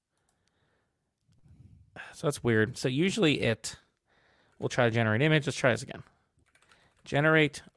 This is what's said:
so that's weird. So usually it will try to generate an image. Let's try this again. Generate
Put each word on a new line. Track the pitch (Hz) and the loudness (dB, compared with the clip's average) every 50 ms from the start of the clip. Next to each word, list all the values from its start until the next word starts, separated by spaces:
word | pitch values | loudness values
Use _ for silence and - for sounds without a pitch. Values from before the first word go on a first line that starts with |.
| _ _ _ _ _ _ _ _ _ _ _ _ _ _ _ _ _ _ _ _ _ _ _ _ _ _ _ _ _ _ - _ - - - _ _ _ - - - - - | _ _ _ _ _ _ _ _ _ _ _ _ _ _ _ _ _ _ _ _ _ _ _ _ _ _ _ _ _ _ -20 _ -20 -20 -20 _ _ _ -20 -20 -20 -18 -12
so | - - | -6 -4
that's | 147 - - - | -4 -4 -2 0
weird. | 120 113 110 107 113 - | 2 4 4 2 2 -2
So | - - | -6 -4
usually | 131 131 143 175 190 - 226 190 151 135 - | -4 0 0 0 0 0 2 2 2 2 2
it | - 117 110 - - - - - _ _ _ _ _ _ _ _ _ _ _ _ _ _ _ - | 0 -2 -2 -4 -6 -14 -14 -14 _ _ _ _ _ _ _ _ _ _ _ _ _ _ _ -8
will | - 123 | -8 -4
try | - 135 120 | 0 0 0
to | 117 | 2
generate | 110 120 113 107 107 113 | 2 0 0 2 0 2
an | 147 | 2
image. | 160 156 151 139 | 2 2 0 0
Let's | 139 - | -4 -6
try | - - 127 | 0 0 0
this | 110 110 127 | 0 0 -6
again. | - - - - _ _ _ _ _ _ _ _ _ _ _ _ _ _ _ _ _ _ _ _ | -12 -16 -18 -18 _ _ _ _ _ _ _ _ _ _ _ _ _ _ _ _ _ _ _ _
Generate | - 135 139 151 156 156 156 151 139 - - - - _ | -4 -2 0 2 4 4 4 2 2 -2 -8 -20 -20 _